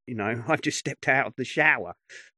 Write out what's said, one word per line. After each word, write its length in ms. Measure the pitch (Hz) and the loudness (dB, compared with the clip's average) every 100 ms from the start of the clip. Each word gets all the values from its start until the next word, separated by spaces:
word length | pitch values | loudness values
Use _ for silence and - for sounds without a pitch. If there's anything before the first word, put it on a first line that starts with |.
| - | -10
you 100 | 113 | -2
know, 280 | 101 117 | -2 0
<laughs> 40 | 117 | 0
I've 120 | 156 | 0
just 180 | 147 - | 0 -4
stepped 280 | 147 - - | -6 -4 2
out 200 | 135 117 | 2 2
of 60 | - | -4
the 80 | 123 | -4
shower. 480 | 156 151 131 87 - _ - - | 2 4 4 -2 -12 _ -20 -20